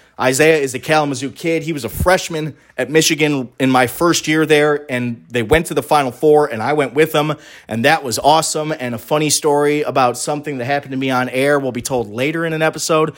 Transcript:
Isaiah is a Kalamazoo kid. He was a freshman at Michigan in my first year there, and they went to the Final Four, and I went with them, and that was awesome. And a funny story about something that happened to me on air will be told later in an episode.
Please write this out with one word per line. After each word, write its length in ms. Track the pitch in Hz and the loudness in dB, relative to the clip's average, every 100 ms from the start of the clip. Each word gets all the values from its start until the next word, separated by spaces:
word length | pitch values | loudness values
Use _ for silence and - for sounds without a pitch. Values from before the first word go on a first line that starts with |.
| _ - | _ -4
Isaiah 400 | 127 131 156 160 | 0 2 4 4
is 160 | 139 127 | 0 -6
a 40 | |
Kalamazoo 520 | 123 156 147 131 135 | 0 0 0 -2 -8
kid. 320 | - 170 165 | -8 -4 -4
He 100 | 151 | -2
was 100 | 151 | -6
a 60 | - | -6
freshman 640 | - 180 185 - 160 156 - _ - | -2 2 2 0 -6 -8 -10 _ -8
at 140 | 127 | 0
Michigan 580 | 156 156 156 151 143 120 - | 2 2 2 0 0 -4 -2
in 120 | 131 | 2
my 160 | 131 123 | 4 2
first 400 | - 170 160 - | 2 0 0 0
year 180 | 156 156 | 0 4
there, 400 | 151 151 147 147 | 4 4 0 -4
and 340 | 127 123 117 - | -6 -4 -6 -6
they 100 | 120 | -4
went 240 | 110 151 165 | 2 0 0
to 80 | |
the 80 | 147 | -4
Final 300 | 127 151 131 | 0 2 0
Four, 340 | 120 156 151 147 | 0 4 4 4
and 160 | 113 | -2
I 120 | 113 | -2
went 200 | 151 135 | 0 0
with 200 | 131 156 | 2 2
them, 220 | 156 147 - - - - | 2 -2 -4 -10 -20 -10
and 160 | 110 | -2
that 200 | 131 156 | 2 2
was 160 | 139 110 | 0 0
awesome. 520 | 139 156 160 160 151 156 | 4 4 2 -2 -4 -4
And 140 | 127 | -6
a 60 | 117 | -8
funny 320 | - 151 156 | -2 -2 0
story 500 | - 156 147 147 147 | 0 2 2 2 0
about 340 | 151 139 127 117 | -2 0 0 0
something 440 | - 151 147 139 | -4 -6 -6 -6
that 60 | 120 | -4
happened 260 | 143 139 | -4 -4
to 60 | 131 | -6
me 120 | 135 | -2
on 200 | 127 127 | -2 -2
air 280 | 127 139 147 | 0 2 2
will 120 | 135 | 0
be 100 | 120 | -4
told 320 | 117 131 107 | -4 -4 -4
later 320 | 104 135 160 165 | -4 -4 -2 -4
in 80 | |
an 80 | 156 | -2
episode. 540 | 160 156 - 160 156 | -2 -2 -2 0 0